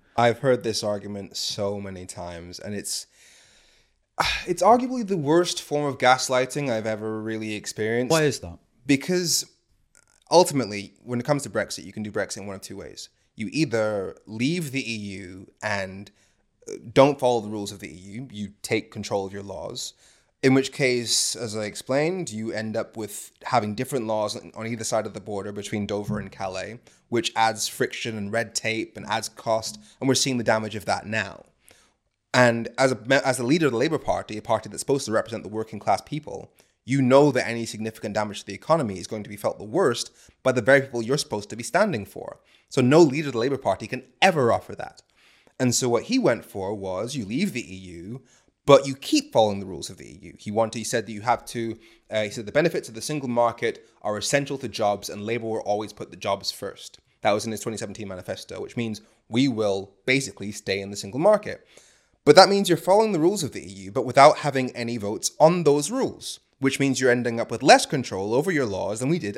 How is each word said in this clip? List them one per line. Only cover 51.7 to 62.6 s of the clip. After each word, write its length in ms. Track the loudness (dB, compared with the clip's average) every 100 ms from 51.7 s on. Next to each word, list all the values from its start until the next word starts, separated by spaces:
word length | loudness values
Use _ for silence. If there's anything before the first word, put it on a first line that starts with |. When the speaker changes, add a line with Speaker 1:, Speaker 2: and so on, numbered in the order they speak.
| -8 -16 _ -6
Speaker 1:
uh, 120 | -4
he 60 | -4
said, 160 | -6 -4
"The 60 |
benefits 380 | -2 -2 -4 -10
of 40 |
the 80 | -12
single 280 | -8 -6 -2
market 580 | 2 0 0 -4 -4 _ _
are 160 | -6 -4
essential 400 | -2 -2 -2 -6
to 80 | -8
jobs, 420 | -2 0 0 -6
and 160 | -10 -6
Labour 220 | -6 -4
will 120 | -6
always 340 | -2 -2 -4
put 180 | -12 -16
the 60 | -6
jobs 340 | -2 -2 -4
first." 480 | -8 -12 -12 -18 -20 _ _
That 100 | 0
was 140 | 2 0
in 60 |
his 100 | -6
twenty 160 | -6 -8
seventeen 300 | -10 -10 -12
manifesto, 540 | -12 -10 -10 -10 -12
which 160 | -8 -4
means 240 | -4 -6 _ _ -4
we 180 | 2 2
will 480 | 2 0 0 -6 _ 0
basically 460 | 0 0 -10 -12
stay 300 | -8 -4 -4
in 100 | -4
the 60 | -10
single 220 | -8 2
market. 460 | 4 4 0 -12 _ -20 _ _ _ _ 8
But 100 | 10
that 140 | 10
means 180 | 8